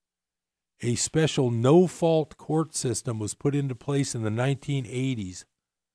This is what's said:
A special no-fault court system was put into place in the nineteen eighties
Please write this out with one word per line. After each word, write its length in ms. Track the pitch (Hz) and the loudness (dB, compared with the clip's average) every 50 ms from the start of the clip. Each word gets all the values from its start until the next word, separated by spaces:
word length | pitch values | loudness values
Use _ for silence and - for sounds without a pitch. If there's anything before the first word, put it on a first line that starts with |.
| _ _ _ _ _ _ _ _ _ _ _ _ _ _ _ - | _ _ _ _ _ _ _ _ _ _ _ _ _ _ _ -6
A 140 | - 120 120 | -4 -2 -2
special 560 | - - - - 156 160 147 - - 135 120 | -2 -2 -2 0 2 0 2 2 2 0 2
no-fault 880 | 120 113 117 127 151 175 185 165 - - 170 165 165 160 151 - - _ | 2 2 4 6 8 8 6 6 2 0 0 2 2 2 0 -2 -8 _
court 360 | - - 151 160 160 143 - | -8 -2 -2 -2 -2 -2 -4
system 440 | - - 135 110 - - 127 117 110 | -6 -4 -4 -4 -4 -4 -6 -6 -6
was 160 | 107 98 - | -6 -8 -8
put 200 | _ - 143 135 | _ -2 -2 0
into 200 | 143 143 135 127 | 0 -2 -2 -6
place 400 | - - - 143 143 139 - - | -8 -6 -4 -2 -2 -2 -2 -2
in 80 | 123 110 | -4 -4
the 80 | 107 | -2
nineteen 560 | 107 117 127 139 139 - - - 143 139 127 98 | -2 0 0 0 0 -2 -4 -4 -4 -4 -4 -6
eighties 560 | 127 127 131 135 131 113 98 92 92 - - _ _ _ _ _ _ _ _ _ _ | -6 -4 -2 -2 -2 -4 -6 -8 -10 -14 -18 _ _ _ _ _ _ _ _ _ _